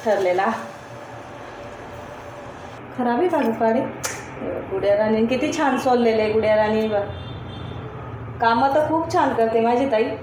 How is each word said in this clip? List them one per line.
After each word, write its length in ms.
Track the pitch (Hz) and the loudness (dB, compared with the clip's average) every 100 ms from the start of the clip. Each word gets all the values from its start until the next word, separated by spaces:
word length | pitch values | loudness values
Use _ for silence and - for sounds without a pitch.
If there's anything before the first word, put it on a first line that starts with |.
ठरलेला. 420 | 226 196 185 180 208 - - - - - - - - - - - - - 107 - 123 - - - - - - - - - | 2 2 2 2 0 -2 -8 -14 -16 -16 -14 -16 -16 -16 -16 -14 -14 -14 -14 -14 -14 -14 -14 -14 -16 -14 -16 -14 -12 -2
खराब 200 | 240 240 | 0 2
आहे 100 | 359 | 2
का 100 | 320 | 2
गं 140 | 226 | 2
काडी? 280 | 220 226 240 285 - - - - - - - - | 2 2 2 -2 -6 -8 -8 -12 -10 -6 -6 -4
गुडिया 260 | 190 196 202 | -2 2 4
राणी 300 | 214 220 226 | 4 4 2
किती 300 | 254 294 302 | 2 0 2
छान 220 | 285 247 | 2 2
सोललेलं 440 | 269 240 233 220 | 2 4 4 4
आहे 100 | 214 | 2
गुडिया 240 | 220 214 214 | 2 4 4
राणी 320 | 214 220 220 | 4 2 2
बघ. 140 | 208 202 - - - - - - - - - - - - - | 0 -2 -8 -10 -12 -12 -12 -10 -10 -12 -12 -12 -12 -12 0
कामं 340 | 233 233 277 | 2 4 4
तर 140 | 302 302 | 4 4
खूप 240 | 320 320 | 0 2
छान 220 | 349 277 | 2 2
करते 260 | 226 226 226 | 2 2 4
माझी 300 | 226 247 269 | 4 4 4
ताई. 140 | 220 262 220 | 2 0 -2